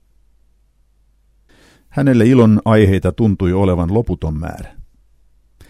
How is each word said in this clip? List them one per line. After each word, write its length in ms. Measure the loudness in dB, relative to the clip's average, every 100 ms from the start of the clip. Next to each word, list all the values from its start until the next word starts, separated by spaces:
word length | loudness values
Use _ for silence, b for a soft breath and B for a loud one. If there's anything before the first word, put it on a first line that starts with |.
| _ _ _ _ _ _ _ _ _ _ _ _ _ _ _ b b b b
Hänelle 360 | -4 0 2 2
ilon 360 | 4 4 2 2
aiheita 460 | 2 4 2 -2
tuntui 420 | -2 -2 -2 -2
olevan 400 | 0 0 -2 -2
loputon 460 | -4 -4 -6 -8 -8
määrä. 360 | -10 -14 -18 -20 -20 _ _ _ _ _ _ _ b